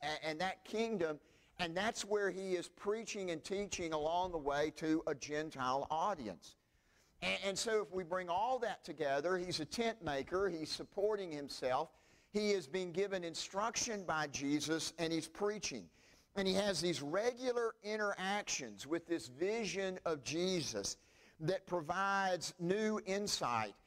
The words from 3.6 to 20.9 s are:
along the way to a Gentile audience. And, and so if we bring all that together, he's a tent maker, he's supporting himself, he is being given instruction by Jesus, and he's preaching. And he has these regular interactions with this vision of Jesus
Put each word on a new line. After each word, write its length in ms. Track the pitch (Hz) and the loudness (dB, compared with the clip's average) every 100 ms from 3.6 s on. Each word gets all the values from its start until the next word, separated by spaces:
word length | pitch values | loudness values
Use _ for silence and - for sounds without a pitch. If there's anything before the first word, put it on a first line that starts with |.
| 202 - 170 | -2 -4 -2
along 380 | 156 151 175 185 | 0 2 2 2
the 60 | 170 | 0
way 340 | 139 143 156 - | 0 2 2 2
to 260 | 156 160 160 | 2 2 2
a 80 | 143 | -4
Gentile 720 | - 151 156 143 127 135 - | -2 -2 -2 -2 2 2 2
audience. 680 | 156 196 180 107 87 - - _ _ _ _ _ _ | 0 0 0 -4 -8 -14 -20 _ _ _ _ _ _
And, 140 | 180 190 | -2 0
and 140 | 190 190 | 0 -2
so 240 | 233 214 | 2 2
if 100 | 180 | 2
we 120 | 185 | -4
bring 260 | 165 185 180 | -2 -2 0
all 300 | 180 233 262 | 0 2 2
that 260 | 220 165 - | 0 -4 -8
together, 520 | 156 143 139 160 185 | -2 2 2 4 2
he's 220 | 180 160 | 0 -2
a 60 | 147 | -2
tent 380 | - 226 220 160 | 0 0 0 -2
maker, 420 | 139 - 180 196 | -2 0 2 2
he's 220 | 165 151 | 0 -4
supporting 600 | - 147 - 208 208 185 | -6 -6 0 2 2 -2
himself, 580 | 147 139 - 131 131 165 - - - _ | -6 -6 -4 0 2 0 -8 -20 -20 _
he 200 | 208 208 | 0 4
is 160 | 196 139 | 2 0
being 240 | 185 180 | -4 -2
given 320 | 165 202 190 | 0 0 0
instruction 800 | 170 160 - 190 226 - 240 208 | -4 -6 -4 -2 0 0 -2 -2
by 240 | 175 156 147 | -2 0 0
Jesus, 680 | 123 139 147 143 160 - - | -2 2 2 2 0 0 -2
and 120 | 160 | 0
he's 160 | 165 156 | 0 -2
preaching. 580 | - 208 208 - 120 85 - - - _ 196 | -2 -2 0 -4 -6 -10 -18 -20 -20 _ 0
And 120 | 190 | 2
he 60 | |
has 260 | 185 208 170 | 4 2 2
these 220 | 175 131 | 0 0
regular 720 | 143 185 240 240 254 240 226 - | 0 2 2 0 0 0 0 -2
interactions 1040 | 208 214 208 175 190 208 - - 120 101 135 | -4 0 0 0 0 0 0 -4 -4 -8 -2
with 180 | 165 165 | -2 0
this 200 | 170 120 | -2 -2
vision 720 | 127 185 233 196 180 190 185 170 | -2 0 2 0 0 -2 -2 -2
of 180 | 156 | -2
Jesus 720 | 117 160 185 180 117 110 98 | -2 0 2 2 0 -2 -4